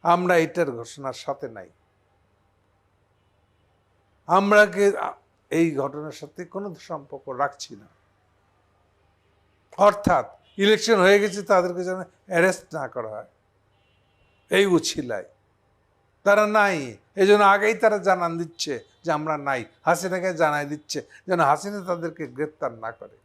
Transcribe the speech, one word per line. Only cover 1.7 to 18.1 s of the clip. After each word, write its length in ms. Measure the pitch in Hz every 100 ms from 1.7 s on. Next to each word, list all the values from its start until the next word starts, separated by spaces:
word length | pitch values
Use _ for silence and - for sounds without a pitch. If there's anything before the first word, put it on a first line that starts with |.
| _ _ _ _ _ _ _ _ _ _ _ _ _ _ _ _ _ _ _ _ _ _ _ _ _ -
আমরা 360 | 180 202 208 208
কে-, 260 | 175 202 - - - _ _ _
এই 160 | 160 170 139
ঘটনার 400 | 135 143 151 135
সাথে 200 | 143 - 175
কোনো 140 | 190 202 160 -
সম্পর্ক 380 | 160 139 135 - 127
রাখছি 300 | 143 - - 104
না। 60 | - _ _ _ _ _ _ _ _ _ _ _ _ _ _ _ _ _ _ - 202
অর্থাৎ 400 | 202 - 160 - - _ -
ইলেকশন 340 | 202 214 214 220
হয়ে 140 | 185 202
গেছে, 180 | 208 190
তাদেরকে 400 | 190 196 180 175 180
যেন 120 | 185 180 _ _
অ্যারেস্ট 360 | 175 185 - - 156
না 60 | 135
করা 160 | - 110
হয় 160 | 107 110 _ _ _ _ _ _ _ _ _ _ _ _ 185
এই 80 | 202
উছিলায়। 600 | 170 - - 127 107 - _ _ _ _ _ _ _ _ _ -
তারা 180 | 202 214 214
নাই, 180 | 202 175 131 104 _ -
এই 60 | 196
জন্য 160 | 208 202
আগেই 200 | 196 214
তারা 240 | 220 226 208
জানান 240 | 180